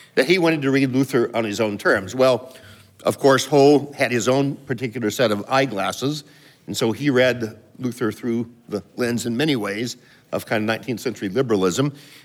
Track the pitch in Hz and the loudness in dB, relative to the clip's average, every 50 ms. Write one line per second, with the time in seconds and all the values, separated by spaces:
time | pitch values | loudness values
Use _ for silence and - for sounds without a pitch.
0 | - _ - - 135 151 185 185 165 165 160 151 135 135 135 135 135 127 120 135 | -20 _ -2 0 2 2 2 2 2 2 2 0 0 2 2 2 2 2 2 0
1 | 139 - - 120 117 - - 117 113 104 101 104 113 107 101 104 - 180 127 104 | 0 2 2 0 0 0 0 -2 -2 -2 -2 -2 -2 -2 -2 -2 0 0 0 0
2 | 95 95 113 131 127 131 123 107 - - - - - - - - - _ _ - | -2 -4 0 2 4 4 2 2 -2 -8 -20 -20 -20 -20 -20 -20 -20 _ _ -6
3 | - 104 107 - - 135 135 127 - - 151 139 139 143 147 135 - - - - | -4 -4 -2 2 4 4 4 4 2 2 4 6 8 8 6 6 2 -2 -4 -2
4 | 131 113 123 117 98 123 131 139 139 139 143 - - - 123 107 127 113 107 123 | -2 0 0 0 2 2 2 2 2 0 -4 -6 -6 -8 -6 -6 -6 -6 -6 -4
5 | 113 104 - - 127 107 104 101 101 - 131 135 139 131 107 98 92 92 92 - | -4 -2 0 0 0 0 0 -2 -4 -2 0 0 0 0 -2 -4 -4 -4 -4 -4
6 | 123 143 151 151 - - - - - - _ _ _ - 104 - 127 113 107 110 | -4 -4 -4 -6 -10 -18 -20 -20 -20 -20 _ _ _ -10 -4 -2 -2 -2 -2 0
7 | 143 147 123 123 127 127 120 120 113 107 - - - _ _ - 131 123 117 - | 0 2 4 4 4 2 2 -2 -4 -8 -8 -12 -20 _ _ -8 -8 -6 -4 -4
8 | 127 107 - - - 120 113 117 117 - - - _ - 101 98 - _ _ - | -4 -4 -4 -4 -4 -4 -2 -2 -4 -6 -10 -20 _ -10 -8 -8 -8 _ _ -4
9 | 123 117 120 113 - 120 113 120 156 160 139 113 101 98 101 110 123 117 - - | -2 -2 -2 -2 -4 -4 -4 -2 0 0 0 0 -2 -4 -4 -4 -6 -8 -8 -12
10 | _ - - _ _ _ - 101 - - 120 107 107 113 110 107 - 131 120 98 | _ -20 -20 _ _ _ -8 -8 -4 -2 -2 -2 0 -2 -2 -4 -4 -6 -6 -6
11 | - 127 107 - 104 98 90 127 135 117 110 95 92 92 85 123 139 143 - - | -6 -8 -6 -6 -6 -4 -2 -2 0 0 2 2 2 2 2 0 -2 -2 -4 -8
12 | - - - - - | -16 -20 -20 -20 -20